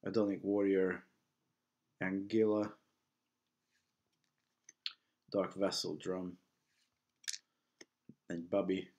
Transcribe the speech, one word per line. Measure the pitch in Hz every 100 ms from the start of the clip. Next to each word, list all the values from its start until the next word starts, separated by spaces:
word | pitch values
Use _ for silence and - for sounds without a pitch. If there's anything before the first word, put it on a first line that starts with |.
Adonic | 98 104 101 95
Warrior. | 98 101 101 98 92 90 - _ _ _ _ _ _ _ _ _
Angela. | 92 98 98 110 110 104 104 - _ _ _ _ _ _ _ _ _ _ _ _ _ _ _ _ _ _ - _ - - _ _ _
Dark | 101 92
Vessel | 95 98 - 90
Drum. | - 92 92 92 87 _ _ _ _ _ _ _ _ - - _ _ _ _ - _ _ - _
Egy | 85
Bobby. | 85 101 92 95 92